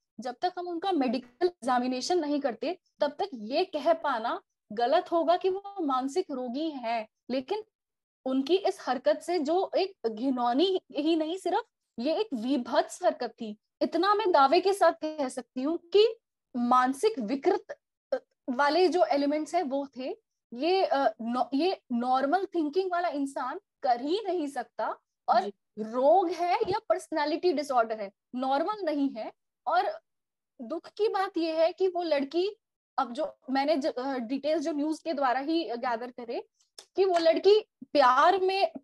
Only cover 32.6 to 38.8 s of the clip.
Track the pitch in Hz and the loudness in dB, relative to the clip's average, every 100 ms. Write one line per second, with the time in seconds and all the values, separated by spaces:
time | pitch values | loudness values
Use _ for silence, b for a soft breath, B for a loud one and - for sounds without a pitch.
32.6 | _ _ _ - 254 240 302 - - 269 | _ _ _ -4 -4 -4 -6 -8 -4 -2
33.6 | 277 320 294 480 262 262 220 269 285 320 | 0 0 0 -4 -4 -4 -4 -4 -2 -2
34.6 | 294 302 302 311 311 285 262 254 277 330 | -2 -2 -4 -4 -6 -2 0 0 0 -2
35.6 | 285 240 247 233 247 247 233 285 453 _ | -2 -6 -4 -6 -8 -12 -10 -10 -10 _
36.6 | _ - - - 392 339 330 311 381 427 | _ -20 -8 0 2 4 4 4 6 4
37.6 | - - - 294 254 254 320 381 370 381 | 4 -16 -2 4 6 8 6 4 2 0
38.6 | 339 - | 0 -2